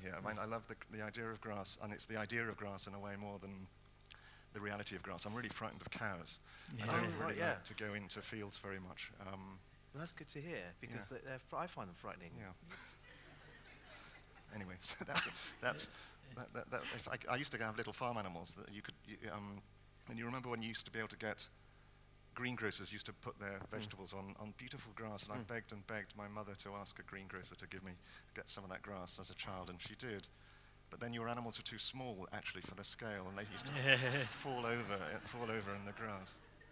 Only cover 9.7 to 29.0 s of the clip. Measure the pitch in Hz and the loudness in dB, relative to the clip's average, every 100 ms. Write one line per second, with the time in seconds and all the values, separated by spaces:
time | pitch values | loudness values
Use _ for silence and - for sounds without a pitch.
9.7 | - - 139 165 - 151 143 170 127 87 | -18 -10 -6 -4 -6 -6 -6 -2 -2 -2
10.7 | - 117 113 98 120 135 131 - 147 175 | -6 -4 -4 -4 -4 -4 -6 -2 0 0
11.7 | 135 95 87 104 90 85 117 98 - - | -2 -4 -4 -6 -6 -6 -6 -8 -8 -10
12.7 | - - - - - - - - - - | -10 -10 -14 -14 -14 -14 -14 -14 -14 -14
13.7 | - - - - - - - - 107 92 | -14 -12 -12 -12 -14 -16 -16 -6 -4 -4
14.7 | 90 - - - - - - - - 123 | 0 0 0 4 6 6 2 -6 4 6
15.7 | - - - - - 135 123 - 120 - | 6 2 -2 -12 -12 -8 -4 -2 -2 0
16.7 | 123 - 117 - 123 - 127 143 113 110 | 2 2 0 0 0 4 4 4 4 4
17.7 | 110 107 - 123 117 95 85 90 101 - | 4 2 2 4 4 2 0 -2 -4 -6
18.7 | 104 - - 107 104 110 104 101 101 - | -6 -6 -8 -10 -6 -2 -2 -2 -4 -8
19.7 | - - - - 113 117 127 123 117 113 | -16 -18 -12 -4 0 2 2 2 2 2
20.7 | 110 - 113 107 - 110 - - - - | 0 0 0 0 2 2 2 -2 -8 -18
21.7 | - - - - - - - 123 117 104 | -18 -18 -18 -18 -18 -8 0 2 4 4
22.7 | 95 90 104 - - 120 - 101 98 - | 4 2 -2 -4 -4 -4 -2 -2 -2 -2
23.7 | 107 107 98 90 98 98 - 107 - 127 | -2 -2 -4 -4 -2 -4 -4 -6 -6 -6
24.7 | 143 110 101 110 101 104 107 110 117 - | -6 -6 -4 -2 0 0 -2 0 -2 -2
25.7 | 104 98 107 98 107 104 107 101 98 101 | -6 -2 -2 -2 -4 -4 -2 -2 -4 -2
26.7 | 101 101 - 92 95 95 95 87 - 92 | -4 -4 -8 -6 -6 -4 -4 -4 -6 -6
27.7 | 95 92 87 - - - 107 - 104 95 | -6 -6 -8 -10 -14 -8 -4 0 0 -2
28.7 | 92 - 98 | -4 -4 -4